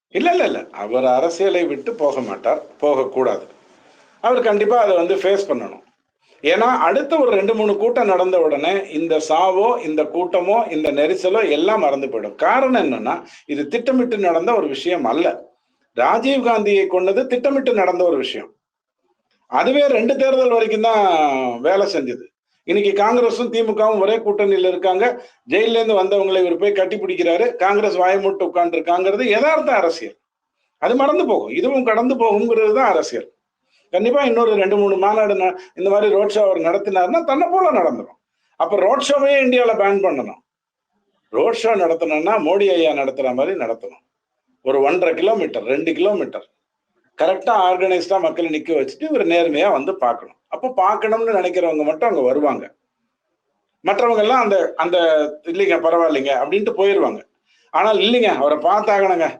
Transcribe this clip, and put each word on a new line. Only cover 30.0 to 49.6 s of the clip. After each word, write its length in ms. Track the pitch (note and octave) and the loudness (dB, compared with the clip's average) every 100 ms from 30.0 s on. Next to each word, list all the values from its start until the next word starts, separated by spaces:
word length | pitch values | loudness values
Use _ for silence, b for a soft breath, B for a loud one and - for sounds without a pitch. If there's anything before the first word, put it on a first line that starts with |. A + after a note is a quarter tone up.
| G#3+ - _ _ _ _ _ _ | -10 -16 _ _ _ _ _ _
அது 140 | F3+ C4 | -2 2
மறந்து 300 | C#4 E4 C4 | 2 2 0
போகும், 240 | F#3 G#2 | 0 -2
இதுவும் 360 | C#3 A#3+ C4+ A#3 | -2 0 0 0
கடந்து 300 | G#3+ B3 B3+ | 0 0 0
போகுங்கிறது 580 | A3+ G3+ A#3 A3 G#3+ | 2 2 0 2 2
தான் 160 | A#3 A#3+ | 2 2
அரசியல். 380 | E3+ - A#2 - _ _ _ _ _ _ | 0 -2 -8 -10 _ _ _ _ _ _
கண்டிப்பா 280 | F3+ A3+ C#4+ | -2 2 2
இன்னொரு 340 | C4 A3+ A#3 G3+ | 2 2 2 2
ரெண்டு 220 | F#3+ G#3 | 2 2
மூணு 180 | G3+ F#3 | 2 2
மாநாடு 360 | G3 A3 G#3 | 0 2 0
ந-, 240 | G3 F#3 F3+ B - | 0 -2 -4 B -6
இந்த 140 | F#3+ | 0
மாதிரி 240 | G3+ G#3 | 2 2
ரோட் 200 | G3 G#3 G#3+ | 2 0 2
ஷோ 60 | |
அவர் 160 | G3+ F3 | 2 2
நடத்தினாருன்னா 680 | E3 F#3+ G3 F#3+ F3+ E4 | 0 -2 0 0 0 0
தன்னை 240 | E4 C#4+ E4+ | 0 0 2
போல 200 | F#4 F4+ | 2 2
நடந்துரும். 460 | B3 D#3+ A#2 - _ _ _ _ - | 2 0 -2 -8 _ _ _ _ -6
அப்ப 160 | D#3+ F#3+ | -2 2
ரோட் 300 | F#3+ C4+ C4+ | 2 2 0
ஷோவே 240 | C#4+ C#4 | 2 2
இந்தியால 400 | C#4 B3+ B3 A#3 G#3+ | 2 2 2 2 2
பேன் 280 | G3 G3 | 0 2
பண்ணணும். 380 | F#3 C#3+ G#2+ - _ _ _ _ _ _ _ _ _ | 0 -2 -6 -12 _ _ _ _ _ _ _ _ _
ரோட் 300 | A2 F#3+ A#3 | 0 0 0
ஷோ 20 | A3+ | 0
நடத்தணும்னா 680 | G#3 E3+ E3 D#3+ D3+ E3+ A3 | 2 0 0 -2 -2 0 0
மோடி 280 | D#3 G3 G3 | 0 2 2
ஐயா 220 | F3 D#3+ | 2 0
நடத்துற 420 | D3 C3+ C3 C3 | 0 -4 -4 -4
மாதிரி 240 | B2 D#3 F#3 | -2 -4 -4
நடத்தணும். 460 | A2+ A2+ - - _ _ _ _ _ _ C3 | -6 -8 -12 -18 _ _ _ _ _ _ -2
ஒரு 160 | C#3 | 0
ஒன்றரை 320 | C#3 F3 E3+ | 2 2 0
கிலோமீட்டர், 500 | D#3+ F#3+ A3 E3 A2+ | 0 0 0 -2 -6
ரெண்டு 300 | G#2+ C#3 D#3+ | -4 -4 -2
கிலோமீட்டர் 540 | D3+ F#3+ G3 C3 G#2+ - _ _ _ _ _ _ - | -2 0 -2 -6 -10 -16 _ _ _ _ _ _ -4
கரெக்டா 360 | E3 F#3+ B3 A3 | -2 0 0 2
ஆர்கனைஸ்டா 580 | F#3 F3+ F#3 F3+ E3 F#3+ | 2 2 0 0 0 0
மக்களை 300 | E3 F3 E3 | 0 -2 -4
நிக்க 220 | D3+ D3+ | -4 -2
வச்சுட்டு 340 | D#3 C3+ - D#4 | -2 -4 -6 -4
இவர் 180 | C#4 E3+ | -2 0
நேர்மையா 440 | E3+ E3+ C#3+ | 2 0 0